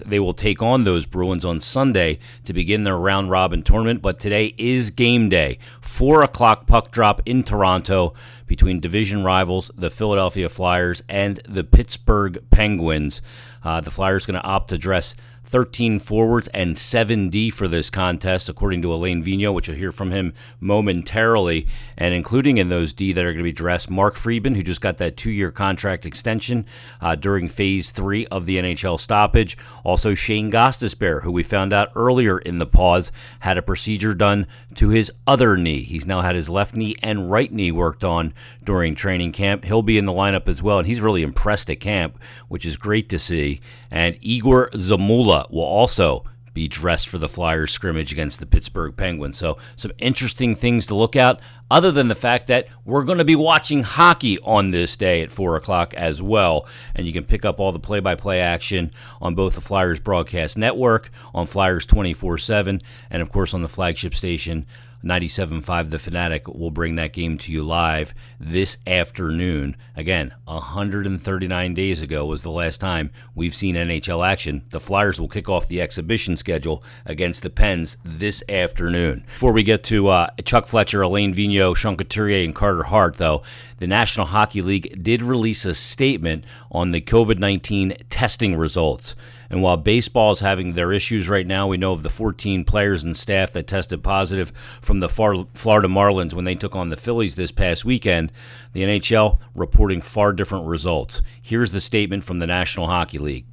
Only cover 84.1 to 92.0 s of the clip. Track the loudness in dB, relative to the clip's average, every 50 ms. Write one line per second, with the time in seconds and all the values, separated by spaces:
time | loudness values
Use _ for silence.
84.1 | 0 -2 -4 0 2 2 2 2 0 -2 -2 0 0 -2 -2 -6 -10 -6 0 0
85.1 | 0 0 2 0 0 0 0 0 -2 -2 -4 -4 -4 -4 -6 -6 -2 0 0 0
86.1 | 0 0 -2 -4 -4 -4 -8 -12 -20 -20 -14 -6 -4 -2 -2 0 -2 -2 0 2
87.1 | 4 4 4 4 2 2 0 0 0 -2 -2 -2 -2 -2 -2 -2 -4 -8 -10 -8
88.1 | -2 -2 0 -2 0 0 0 0 0 0 0 0 0 0 0 0 0 -4 -8 -14
89.1 | -14 -16 -18 -20 -20 -20 -12 -6 -2 0 2 2 2 2 2 2 2 2 2 0
90.1 | 2 4 4 4 4 2 2 0 0 0 -2 -4 -2 -2 0 0 0 0 0 -2
91.1 | -2 -2 0 0 0 0 0 -2 -2 -2 0 0 0 0 0 -2 -2 -2